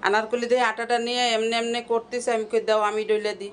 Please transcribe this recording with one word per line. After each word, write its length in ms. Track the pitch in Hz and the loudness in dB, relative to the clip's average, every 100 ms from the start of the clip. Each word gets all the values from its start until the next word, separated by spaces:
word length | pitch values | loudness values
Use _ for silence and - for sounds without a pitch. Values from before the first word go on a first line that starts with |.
| 190 | 2
আনারকলি 380 | 208 220 247 233 | 2 0 -2 0
দিয়ে 120 | 247 233 | 2 2
আটাটা 260 | 220 233 240 233 | 0 0 0 0
নিয়ে 160 | 247 247 226 | 0 2 2
এমনি 200 | 226 233 | 0 0
এমনি 200 | 233 240 233 | -2 -4 -2
করতেছে, 380 | 226 226 247 240 226 | -2 -2 -4 -2 -2
আমি 100 | 214 | 0
কই, 100 | 226 220 | -2 2
"দাও 140 | 214 208 | 2 2
আমি 100 | 214 214 | -2 0
ডইলা 240 | 214 208 208 | 0 0 -4
দিই।" 100 | 202 | -10